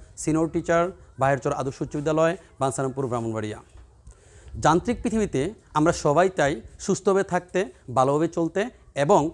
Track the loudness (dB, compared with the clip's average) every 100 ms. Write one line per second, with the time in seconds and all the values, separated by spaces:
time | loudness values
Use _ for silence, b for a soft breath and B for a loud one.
0 | b b -2 0 0 -2 0 0 0 -6
1 | b -2 0 0 -2 -4 -6 -6 -8 -4
2 | -2 2 2 0 B B -4 -2 -4 -4
3 | -4 -2 -4 -4 -6 -8 -16 -20 -20 _
4 | -20 b b b b 0 2 2 0 -4
5 | -2 -2 0 -2 -4 -6 -4 2 2 2
6 | 2 2 2 2 0 -2 -10 -8 -2 0
7 | 2 2 0 -4 -2 -4 -4 b b 0
8 | 2 2 0 -2 -2 -2 -4 b b -2
9 | 4 4 2